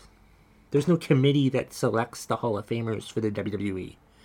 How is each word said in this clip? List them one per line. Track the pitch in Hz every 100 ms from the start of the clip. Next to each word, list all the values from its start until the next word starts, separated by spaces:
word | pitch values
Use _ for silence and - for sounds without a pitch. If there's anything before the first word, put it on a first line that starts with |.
| - _ _ _ _ _ -
There's | 143 143
no | 165
committee | - 139 139 143 131
that | 127 -
selects | - 127 110 117 - -
the | 113
Hall | 120 101
of | -
Famers | 117 113 104 -
for | -
the | 110
W | 101 101
W | 101 101 92
E. | 90 - _ _